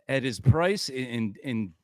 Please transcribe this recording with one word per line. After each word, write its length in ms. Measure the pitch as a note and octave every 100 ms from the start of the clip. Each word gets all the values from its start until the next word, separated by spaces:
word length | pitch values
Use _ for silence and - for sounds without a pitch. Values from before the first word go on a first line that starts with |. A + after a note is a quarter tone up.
| -
at 160 | C3+
his 160 | B2+ G2
price 500 | - D#3 F3+ G#3 -
in, 160 | C3 B2+
in, 300 | A#2 A2 G2+
in 300 | C#3 A2+ G2 -